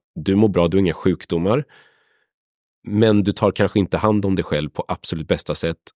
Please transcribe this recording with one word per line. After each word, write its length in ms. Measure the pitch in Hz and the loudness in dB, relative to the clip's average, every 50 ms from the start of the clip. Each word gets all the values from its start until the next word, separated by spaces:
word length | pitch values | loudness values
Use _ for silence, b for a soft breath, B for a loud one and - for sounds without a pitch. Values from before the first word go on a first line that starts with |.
| _ _ - | _ _ -14
du 200 | 85 76 95 98 | -6 -2 0 2
mår 140 | 101 113 107 | 4 4 4
bra, 180 | 87 87 85 | 4 2 2
du 100 | 82 87 | 2 2
har 20 | 98 | 2
inga 140 | 98 85 78 | 0 0 -2
sjukdomar, 680 | - - 92 85 - - - 90 82 87 98 113 147 139 b b b b b b b b b b b b b b _ _ _ _ _ _ _ _ _ - | -2 -2 -2 -2 -2 -4 -4 -4 -2 0 0 0 -2 -4 b b b b b b b b b b b b b b _ _ _ _ _ _ _ _ _ -8
men 360 | 98 104 107 113 110 107 104 92 | -2 0 2 4 4 4 4 2
du 100 | 101 95 | 0 0
tar 180 | - 110 98 | 0 0 0
kanske 280 | - - 104 92 - 107 | 2 2 0 0 2 0
inte 180 | 95 - - | 0 0 0
hand 280 | 85 110 110 107 104 98 | 0 0 0 0 0 0
om 100 | 98 95 | 0 -2
dig 100 | 90 82 | -2 -2
själv 240 | - 82 73 76 73 | -2 -4 -4 -4 -4
på 160 | - - - | -6 -8 -8
absolut 400 | - 87 - - - 82 80 76 | -8 -6 -4 -2 -2 -2 -2 -2
bästa 280 | - 90 82 - - 78 | -2 -2 -2 -2 -2 -2
sätt 220 | - - 82 82 - - - - | -2 -2 -2 -4 -8 -12 -20 -18